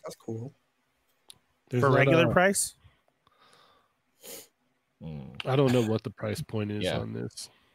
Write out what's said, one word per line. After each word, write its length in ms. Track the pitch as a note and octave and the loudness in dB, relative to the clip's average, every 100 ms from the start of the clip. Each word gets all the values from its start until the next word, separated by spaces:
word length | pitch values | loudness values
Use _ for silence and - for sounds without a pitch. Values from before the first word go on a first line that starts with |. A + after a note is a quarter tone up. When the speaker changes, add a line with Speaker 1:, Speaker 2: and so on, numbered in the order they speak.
Speaker 1:
That's 120 | - - | -20 -18
cool. 380 | - A2+ B2+ - _ _ _ _ _ _ _ - _ _ _ | -14 -12 -12 -18 _ _ _ _ _ _ _ -20 _ _ _
Speaker 2:
There's 120 | B2 | 2
Speaker 3:
For 60 | C#3 | 4
Speaker 2:
not 80 | B2+ | 6
Speaker 3:
regular 320 | C#3 D#3+ E3+ | 6 6 6
Speaker 2:
a 40 | |
Speaker 3:
price? 420 | F#3 F#3+ G3+ - - _ _ _ _ _ _ _ _ _ _ _ _ _ _ - - - _ _ _ _ _ | 4 4 2 -4 -8 _ _ _ _ _ _ _ _ _ _ _ _ _ _ -20 -20 -20 _ _ _ _ _
Speaker 4:
Mm. 420 | D#2+ D2+ C2 C2 - | -14 -14 -14 -12 -2
Speaker 2:
I 100 | C3 | 2
don't 160 | C3+ | 2
know 120 | B2 A2 | 2 0
what 160 | A2 | -2
the 60 | - | -6
price 320 | - A2 G2+ | -10 -8 -8
point 300 | D3+ A2 G#2 | -8 -6 -6
is 120 | G#2 | -4
Speaker 4:
Yeah. 160 | F#2 D#2+ | -4 -4
Speaker 2:
on 140 | A2 | -6
this. 360 | A2+ A#2+ - - _ _ | -8 -10 -12 -20 _ _